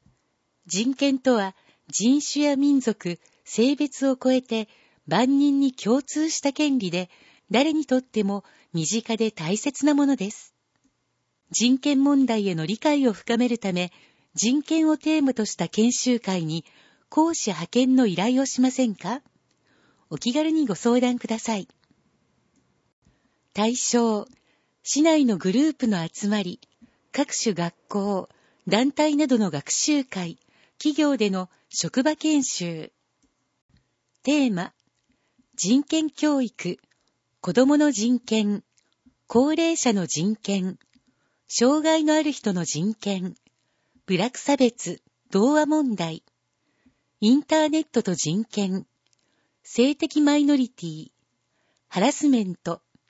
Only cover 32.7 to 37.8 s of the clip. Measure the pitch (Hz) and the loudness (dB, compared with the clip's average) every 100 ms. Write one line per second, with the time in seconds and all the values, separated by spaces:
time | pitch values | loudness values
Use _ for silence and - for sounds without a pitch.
32.7 | 165 - _ _ _ _ _ _ _ _ | -8 -12 _ _ _ _ _ _ _ _
33.7 | _ _ _ _ _ - 302 262 180 185 | _ _ _ _ _ -2 2 2 -2 -8
34.7 | _ _ _ _ _ _ _ _ - 180 | _ _ _ _ _ _ _ _ -6 0
35.7 | 262 285 320 311 - 302 285 247 - 175 | 0 2 -2 -2 -2 0 0 -2 -6 -10
36.7 | - _ _ _ _ _ _ - 180 262 | -10 _ _ _ _ _ _ -2 2 4
37.7 | 294 | 6